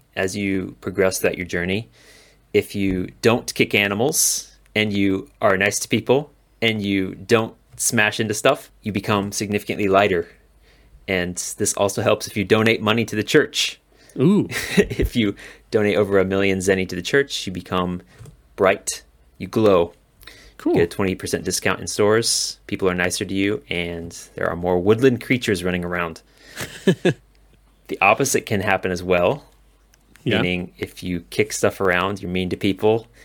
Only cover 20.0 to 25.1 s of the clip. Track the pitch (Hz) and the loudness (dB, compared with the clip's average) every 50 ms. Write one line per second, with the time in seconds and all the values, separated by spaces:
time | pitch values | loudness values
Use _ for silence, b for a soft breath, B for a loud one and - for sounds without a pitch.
20 | _ _ _ _ - B B B B B B B - 311 349 - - - - - | _ _ _ _ -20 B B B B B B B -2 0 2 2 2 0 0 -2
21 | 101 95 - - - - - - - 95 87 - - 101 92 - - - - - | -2 -2 -2 -4 -6 -6 -6 -4 -4 -4 -4 -2 -2 -2 -2 -4 -6 -6 -2 2
22 | 107 101 110 113 113 - - - - - - - _ - - - 98 92 90 90 | 2 4 4 2 2 0 -2 -2 -4 -6 -8 -12 _ -10 -6 -2 0 0 0 0
23 | 90 90 - - 104 92 98 98 98 101 107 - - - 87 87 87 85 85 85 | 0 -2 -2 -4 -6 -4 -2 0 0 0 -2 -4 -6 -6 -6 -6 -4 -6 -6 -8
24 | 85 85 - - - - - - - 85 82 85 87 87 90 90 87 101 110 117 | -10 -12 -14 -16 -18 -16 -8 -4 -2 -2 -2 -2 -2 0 0 2 4 4 4 6
25 | 131 135 | 6 4